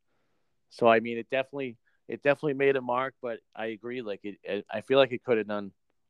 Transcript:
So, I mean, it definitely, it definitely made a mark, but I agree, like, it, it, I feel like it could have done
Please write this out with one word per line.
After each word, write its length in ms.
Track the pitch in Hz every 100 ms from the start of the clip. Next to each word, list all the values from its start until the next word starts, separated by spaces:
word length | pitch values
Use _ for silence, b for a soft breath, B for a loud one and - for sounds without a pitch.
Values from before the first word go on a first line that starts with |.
| _ _ _ _ _ _ _
So, 180 | - 117
I 140 | 113
mean, 160 | 117 117
it 100 | 113
definitely, 480 | 135 131 143 131 113 _ _ -
it 160 | 117
definitely 320 | 143 139 156
made 220 | 135 139 135
a 60 |
mark, 320 | 123 123 131 -
but 160 | 123 113 - -
I 100 | 110
agree, 360 | 110 120 127
like, 180 | 107 98
it, 120 | 104 95
it, 220 | 85 101 -
I 120 | 107
feel 160 | - 135
like 140 | 131
it 120 | 123
could 140 | - 113
have 100 | 104
done 240 | 104 98 - _ _ _